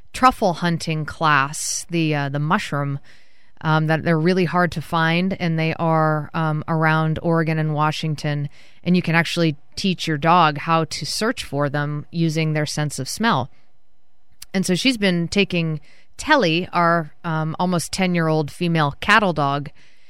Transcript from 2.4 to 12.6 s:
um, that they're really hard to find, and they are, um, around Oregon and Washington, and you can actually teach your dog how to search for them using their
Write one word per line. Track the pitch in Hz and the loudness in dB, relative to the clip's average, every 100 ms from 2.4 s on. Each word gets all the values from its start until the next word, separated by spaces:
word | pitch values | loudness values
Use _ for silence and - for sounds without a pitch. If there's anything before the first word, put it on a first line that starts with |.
| 151 202 - 147 143 139 - - - - - - | 0 0 0 -4 -4 -6 -10 -18 -18 -18 -18 -6
um, | 160 156 156 | 2 2 2
that | 160 | 0
they're | 170 160 | 2 2
really | 170 185 165 | 2 2 2
hard | 180 175 | 2 0
to | 160 | -2
find, | - 165 160 165 190 - | -2 0 2 2 0 -2
and | 175 160 | -2 0
they | 160 | -2
are, | - 165 160 156 151 147 | 0 2 2 2 0 -2
um, | 165 160 151 - | -2 -2 -2 -2
around | 160 160 156 160 156 | 2 4 4 2 0
Oregon | 170 165 160 160 | 2 2 2 0
and | 156 | 0
Washington, | 147 151 151 160 147 151 147 147 - - - | 2 0 0 -4 -2 -2 -4 -6 -10 -18 -6
and | 175 180 | 2 2
you | |
can | 170 | 4
actually | 165 156 170 165 147 - - | 2 2 2 0 0 -10 -4
teach | 196 175 - | -2 -2 -2
your | 151 | 0
dog | 165 180 156 143 | 4 6 6 2
how | - 165 160 | 0 0 0
to | - 151 | -4 -6
search | - 220 262 | -2 -2 -4
for | - 143 143 | -4 -2 -2
them | 147 147 147 - | -2 -4 -6 -6
using | 175 165 156 156 | 0 0 2 0
their | 151 | 0